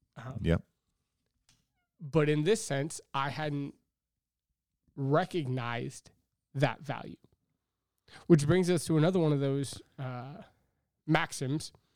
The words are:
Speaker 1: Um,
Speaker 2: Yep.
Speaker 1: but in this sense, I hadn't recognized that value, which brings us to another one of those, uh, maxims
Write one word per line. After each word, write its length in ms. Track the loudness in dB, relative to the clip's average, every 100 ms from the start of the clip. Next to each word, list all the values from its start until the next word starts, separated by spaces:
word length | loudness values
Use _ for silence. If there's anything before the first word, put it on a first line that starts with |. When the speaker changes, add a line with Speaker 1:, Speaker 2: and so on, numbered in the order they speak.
| _ -16
Speaker 1:
Um, 220 | -12 -2
Speaker 2:
Yep. 220 | 2 2 -2 _ _ _ _ _ _ _ _ _ _ _ _ -18
Speaker 1:
but 300 | -2 2 2
in 140 | 2
this 200 | 2 0
sense, 340 | -2 -4 -4 -8 -8
I 160 | -4 -4
hadn't 460 | -4 -4 -4 -6 -12 _ _ _ _ _ _ _ _ _ _ _ -6
recognized 1120 | 2 2 2 -2 -4 -4 -4 -4 -8 -12 -20 _ _ _ _
that 260 | 0 0 0
value, 340 | -8 -10 -12 -16 _ _ _ _ _ _ _ _ _ -4 6
which 200 | 6 6
brings 220 | 4 4
us 140 | 0 2
to 100 | 2
another 200 | 4 2
one 140 | 2
of 80 | 2
those, 400 | 0 -2 -4 -10 -16 -14
uh, 440 | -12 -12 -14 -16 -20 _ _ _ _ _ 0
maxims 640 | 0 0 -4 -4 -4 -6 -16 _